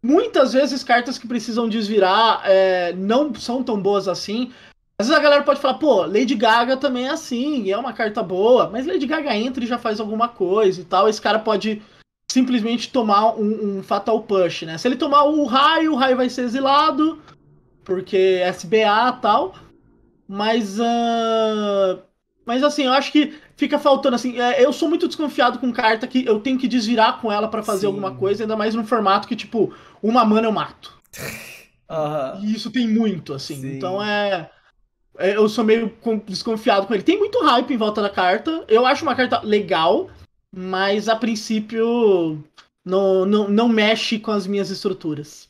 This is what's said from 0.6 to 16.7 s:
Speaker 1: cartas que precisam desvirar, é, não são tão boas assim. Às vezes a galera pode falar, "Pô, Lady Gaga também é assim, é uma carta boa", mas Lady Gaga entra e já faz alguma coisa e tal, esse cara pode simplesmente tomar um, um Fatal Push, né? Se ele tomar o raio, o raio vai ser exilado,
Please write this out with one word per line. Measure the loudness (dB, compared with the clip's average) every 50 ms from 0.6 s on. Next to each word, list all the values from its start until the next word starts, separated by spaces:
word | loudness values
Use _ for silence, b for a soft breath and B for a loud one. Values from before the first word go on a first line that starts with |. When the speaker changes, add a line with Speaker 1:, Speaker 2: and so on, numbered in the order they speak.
| 0 0 -2 -6 -2
Speaker 1:
cartas | 0 0 0 0 -2 -8 -10
que | -8
precisam | -6 -6 -6 -6 -4 -4 -2 -2 -2
desvirar, | -2 -4 -4 0 2 2 4 4 4 4 4 4 2 0 2
é, | 4 4 4 6 4 2 0 0 -2 -4
não | -6 -2 0 2 2 2 0 -4
são | -8 -8 -6 -6 -4 -4
tão | -4 -4 -2
boas | 0 0 0 0 0
assim. | -2 -6 -6 -6 -6 -6 -6 -6 -8 B B B B B _ _ _ _ _
Às | 0 2
vezes | 2 4
a | 4
galera | 6 4 4 4
pode | 2 0 0
falar, | 0 -2 -2
"Pô, | 0 2 4 4 4 2
Lady | 2 0 0 2 2 0
Gaga | 2 2 4 4 4 2 0 -2
também | -2 -2 -2 -2 -2 -4
é | -4
assim, | -6 -6 -6 -8 -6 -4 -4 -2 -4 -4 -2 -2
é | -4
uma | -4 -4 -8 -6
carta | -4 -4 -4 -2 -4 -6
boa", | -4 -2 0 4 6 6 6 4 2
mas | -2 -6 -6
Lady | -2 -2 -2 -2
Gaga | -2 -4 -4 -2 -2 -2
entra | -2 -2 -4 -4 -6 -4
e |
já | -4 -6 -4
faz | -4 -4 -4 -4
alguma | -4 -6 -2 -2 -2 -2
coisa | -2 -4 -2 0 2 4 4 2 2 0
e | -6
tal, | -2 2 2 2 2
esse | 2 0
cara | -2 0 0 0
pode | 0 0 -2 0 -2 -4 -4 -6 B B B B B _ _ _ _ _
simplesmente | 0 0 2 2 0 0 0 0 -2 -4 -4 -4
tomar | -2 -2 2 4 2 4 4 2 2
um, | 2 -2 -2 -2 -2 -4 -4 -4 -6
um | -4
Fatal | -4 -4 -4 0 0 -2 -2 0
Push, | 0 0 2 2 0 -2 -6 -10
né? | -10 -10 -4
Se | -2
ele | -2 -2
tomar | 0 -2 2 4 4 4
o | 4 2 2 0
raio, | 2 2 2 4 4 4 2 2 0 0
o |
raio | 0 2 2 2
vai | 2 0 -2
ser | -2 -4 -4
exilado, | -4 -2 -2 0 2